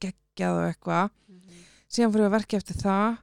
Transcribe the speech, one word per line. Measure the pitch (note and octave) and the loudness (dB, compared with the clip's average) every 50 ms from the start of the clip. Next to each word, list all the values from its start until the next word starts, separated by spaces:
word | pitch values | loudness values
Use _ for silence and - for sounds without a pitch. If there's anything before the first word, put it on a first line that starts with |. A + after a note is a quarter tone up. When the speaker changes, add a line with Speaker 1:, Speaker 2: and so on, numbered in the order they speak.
| - | -10
Speaker 1:
geggjað | F#3+ - - _ _ _ - F#3 F3+ F3 E3+ | -10 -10 -12 _ _ _ -4 -2 0 0 0
og | E3+ F3 | -2 -2
eitthvað. | E3+ - _ F3 E3 E3+ F#3+ G#3 - _ _ _ | -4 -6 _ -4 -2 0 0 -2 -4 _ _ _
Speaker 2:
Mhm. | F#3+ F3+ F#3 F#3+ E3+ F3 F3 - - _ _ _ | -20 -20 -20 -20 -20 -20 -20 -20 -20 _ _ _
Speaker 1:
Síðan | - A#3 A#3 A3+ G#3 | 0 2 2 4 4
fór | G#3+ G#3+ | 4 4
ég | G3+ | 4
að | G3+ A3 | 2 0
verki | G#3 - - G3+ | 0 0 -2 -4
eftir | - - F3+ - | -4 -4 -8 -4
það | - G3 F#3+ G3 G#3 A3+ A#3 - | -2 0 0 2 0 0 -2 -6